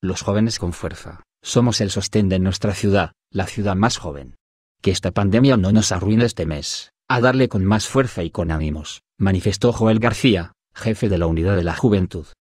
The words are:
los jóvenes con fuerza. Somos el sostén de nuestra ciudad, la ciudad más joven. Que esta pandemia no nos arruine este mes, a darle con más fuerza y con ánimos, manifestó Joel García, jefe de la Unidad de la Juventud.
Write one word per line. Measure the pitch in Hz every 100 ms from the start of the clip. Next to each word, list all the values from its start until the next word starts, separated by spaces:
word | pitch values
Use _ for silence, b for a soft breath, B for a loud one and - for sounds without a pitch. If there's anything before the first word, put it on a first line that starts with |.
los | 92 92
jóvenes | - 101 113 110
con | 90
fuerza. | 85 87 82 - - _ _
Somos | - - 120 110
el | 101
sostén | 104 98 107 98
de | 92
nuestra | 92 95 104
ciudad, | 98 104 98 82 _ _
la | - 90
ciudad | - 104 95
más | 113 -
joven. | 87 71 67 - _ _ _ _
Que | -
esta | 92 95
pandemia | 90 101 104 135 127
no | 92
nos | 110 104
arruine | 92 101 110 120
este | - 80
mes, | 76 - - - _ _
a | 123
darle | 120 131 127
con | 104
más | 95 107 -
fuerza | 131 131 -
y | 85
con | - 82
ánimos, | 78 78 76 76 - _ _
manifestó | 95 92 104 95 120
Joel | 117 110 110
García, | 117 117 135 98 85 _ _ -
jefe | - 107 110
de | 92
la | 85
Unidad | 82 85 98
de |
la | 85
Juventud. | 82 127 101 92 87 78 -